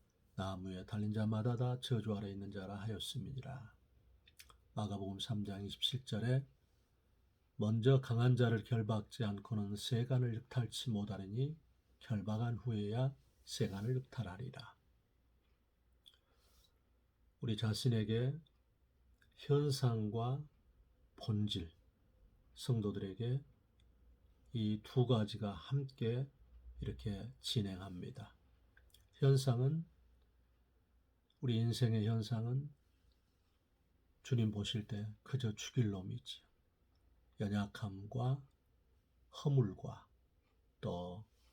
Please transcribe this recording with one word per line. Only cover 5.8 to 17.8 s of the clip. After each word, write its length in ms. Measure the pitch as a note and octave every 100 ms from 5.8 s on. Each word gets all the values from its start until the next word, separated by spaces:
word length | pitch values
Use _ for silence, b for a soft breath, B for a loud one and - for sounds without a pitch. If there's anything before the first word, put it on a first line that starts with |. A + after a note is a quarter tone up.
| - C3 -
절에 400 | G#2 A2+ C3 - _ _ _ _ _ _ _ _ _ _ -
먼저 440 | G#2+ A2+ A#2+ C3+
강한 360 | - A#2 B2 A#2+
자를 280 | A#2 A2+
결박지 600 | - A#2 G#2+ G#2+ - -
않고는 520 | G#2+ G2+ - G#2+ G2+ G2+
세간을 600 | - A#2 B2 B2+ B2 A2+
늑탈치 560 | - B2+ A2+ - C3
못하리니 640 | G#2 G2+ F#2+ F#2+ A2+ C#3+ D#3+ _ _ _ _
결박한 580 | - G#2 F#2+ G#2+ A#2 G#2+
후에야 540 | B2 G#2+ G#2 A#2 C3 - _ _
세간을 520 | - - A2+ G2 A2+ B2+
늑탈하리라. 800 | - - F#2 F#2 - - - - _ _ _ _ _ _ _ _ _ _ _ _ - _ b b b b b b _ _ _ _ _ -
우리 160 | B2 G#2
자신에게 840 | A2 G#2+